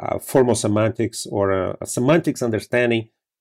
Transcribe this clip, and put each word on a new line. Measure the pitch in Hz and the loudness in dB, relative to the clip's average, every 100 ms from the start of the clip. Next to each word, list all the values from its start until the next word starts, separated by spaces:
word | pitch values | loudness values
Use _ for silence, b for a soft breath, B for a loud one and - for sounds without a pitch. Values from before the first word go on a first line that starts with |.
| - - | -4 -6
a | |
formal | - 143 123 110 | 0 2 4 2
semantics | 110 104 110 - 110 - - | 0 2 0 0 -4 -4 -6
or | 101 98 | 0 0
a, | 95 92 - | 0 -2 -6
a | - | -6
semantics | - 123 165 165 - | -2 2 2 2 -2
understanding | 120 110 - 120 120 117 110 _ _ _ | -2 -2 -2 0 2 0 -4 _ _ _